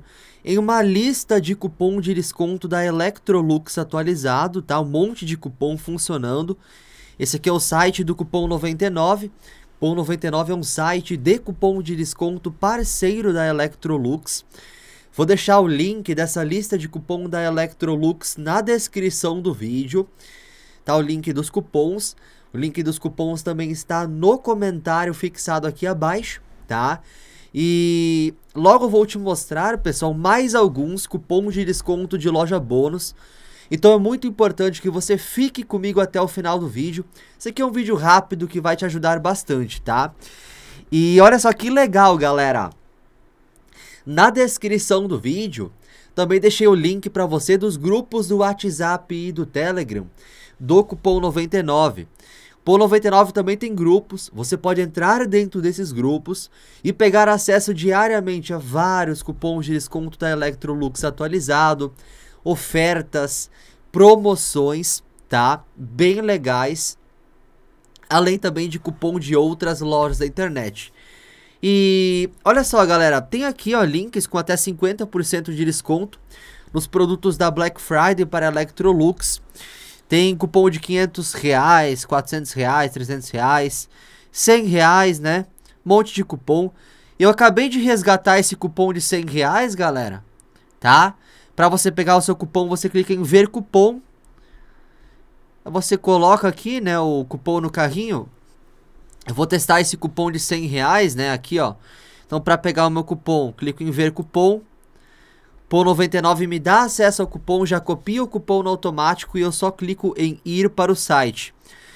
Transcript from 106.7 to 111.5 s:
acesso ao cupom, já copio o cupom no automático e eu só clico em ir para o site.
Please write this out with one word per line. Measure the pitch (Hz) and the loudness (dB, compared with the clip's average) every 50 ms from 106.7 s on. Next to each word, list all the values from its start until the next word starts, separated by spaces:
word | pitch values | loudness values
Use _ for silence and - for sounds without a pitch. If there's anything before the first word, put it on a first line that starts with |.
| 190 226 247 | 4 4 4
acesso | 233 233 - 214 202 202 - 190 | 2 2 2 2 2 2 2 -2
ao | |
cupom, | 180 - - - - 180 185 190 | -6 -6 -8 -4 -2 0 0 0
já | 165 180 175 | 0 0 -2
copio | 170 - 170 - - - 208 247 254 | -2 -2 -6 -4 -4 -6 -4 -4 -4
o | 240 | -4
cupom | - 208 - - 196 196 185 | -6 -6 -2 0 0 0 0
no | 185 | 0
automático | 185 185 - 185 160 151 151 160 180 180 - - - 185 | -2 -2 -4 -4 -2 0 0 0 0 0 -4 -8 -4 -2
e | |
eu | 175 175 | -2 -2
só | 160 - - 190 | -2 -2 -2 -4
clico | 190 - 185 180 190 190 - 190 - | -4 -4 -6 -6 -6 -4 -4 -4 -2
em | - 160 160 156 - - | -2 -2 -4 -4 -6 -8
ir | 170 170 180 196 202 | -4 -2 0 0 0
para | 208 - 180 180 190 | 0 0 0 2 0
o | |
site. | 180 - - 156 139 135 120 - - - - | 0 0 2 2 2 2 2 -2 -6 -12 -16